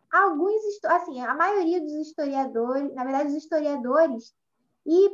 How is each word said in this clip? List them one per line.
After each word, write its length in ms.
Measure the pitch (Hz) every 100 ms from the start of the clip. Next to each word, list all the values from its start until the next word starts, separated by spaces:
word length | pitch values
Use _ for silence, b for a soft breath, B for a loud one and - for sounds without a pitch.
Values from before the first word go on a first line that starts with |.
| _
Alguns 500 | 339 392 294 370 427
histo-, 220 | 427 - -
assim, 360 | 349 349 254
a 120 | 240
maioria 460 | 285 349 415 330 359
dos 120 | 302
historiadores, 1000 | 302 302 - 285 269 262 226 240 262 277
na 100 | 262
verdade, 240 | 262 269 294
os 60 | 294
historiadores 1000 | - 320 294 285 240 285 320 233 - _ _ _ _ _
e 260 | 294 339 392